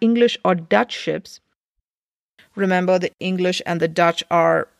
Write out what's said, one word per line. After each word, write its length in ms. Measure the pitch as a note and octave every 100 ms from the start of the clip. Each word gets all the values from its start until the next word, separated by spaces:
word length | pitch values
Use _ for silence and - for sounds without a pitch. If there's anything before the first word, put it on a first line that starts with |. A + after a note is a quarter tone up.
English 380 | A3+ A#3 A#3+ -
or 120 | F#3 F3+
Dutch 360 | D#3+ G#3 A#3+
ships. 480 | - - D#3 - - _ _ _ _ _ _ _ _ _ _ _ -
Remember, 420 | F#3+ F#3 F3+ F#3
the 140 | F3 -
English 420 | F#3 F#3 F3+ F3+ -
and 120 | E3+
the 80 | E3
Dutch 360 | D#3+ E3+ E3+ -
are 360 | E3+ E3 E3 D#3